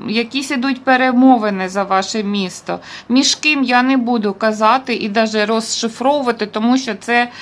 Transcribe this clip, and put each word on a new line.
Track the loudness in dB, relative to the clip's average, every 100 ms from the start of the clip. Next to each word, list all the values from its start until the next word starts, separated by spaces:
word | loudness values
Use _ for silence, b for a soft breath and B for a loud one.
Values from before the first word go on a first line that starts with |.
| -4
Якісь | -4 -2 -4 -4
ідуть | -2 -2 -2
перемовини | 2 2 4 6 6 6 2 -2 -2
за | -2
ваше | 0 0 0 -4
місто. | -2 -2 -4 -6 -8 -10 B B B
Між | 0 2
ким | 0 -2 0
я | 2 2
не | 2 2
буду | 0 0 -2
казати | -2 -2 2 2 2 0
і | -4 -2
даже | 0 0 0 0
розшифровувати, | -2 -2 -4 -6 -2 0 0 0 -2 -4
тому | -2 2 2
що | 0
це | -8 -2 0 0 B